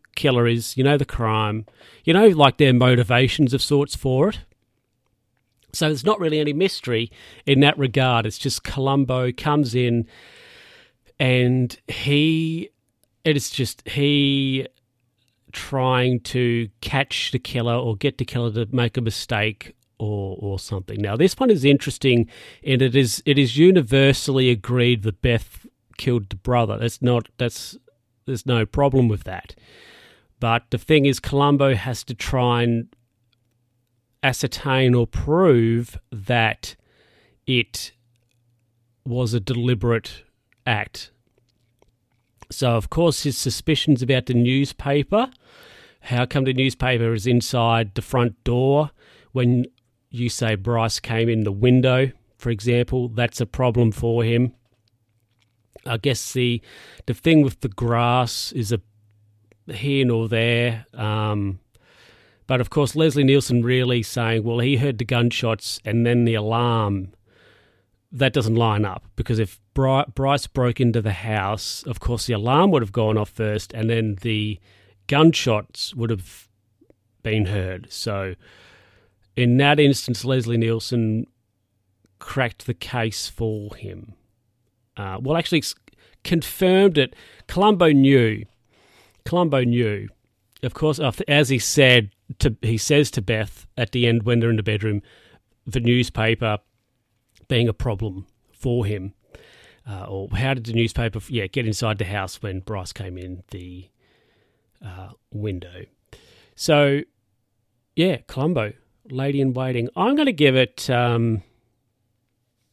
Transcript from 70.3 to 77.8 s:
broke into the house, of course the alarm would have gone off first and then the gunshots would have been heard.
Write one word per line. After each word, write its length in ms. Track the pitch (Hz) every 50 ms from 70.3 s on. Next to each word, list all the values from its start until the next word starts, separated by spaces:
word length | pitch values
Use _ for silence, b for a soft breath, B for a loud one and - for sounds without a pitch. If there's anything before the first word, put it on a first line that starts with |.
| 143 139 -
broke 340 | - - 135 123 123 117 -
into 220 | 127 120 110 117
the 100 | 104 107
house, 720 | 92 87 101 113 107 104 95 98 110 - - - - -
of 180 | - - 113 -
course 240 | - - 120 110 -
the 80 | -
alarm 380 | 117 101 104 120 135 151 185 202
would 100 | 175 135
have 120 | 113 98
gone 260 | - 123 110 107 107 107
off 100 | 107 -
first 460 | - - 110 107 104 107 - - -
and 160 | 113 110 110
then 260 | 117 117 110 107 101 95
the 360 | - 117 110 107 107 107 104 - b b b b b b b b b -
gunshots 840 | 139 143 160 165 160 - - 135 110 104 101 - - - - - -
would 140 | 123 117 113
have 400 | 113 95 90 - - - - _ _ _ _ _ _ _ _ _ _ _ _ _ _ _
been 220 | - 113 110 107 104
heard. 480 | 90 104 101 92 92 92 90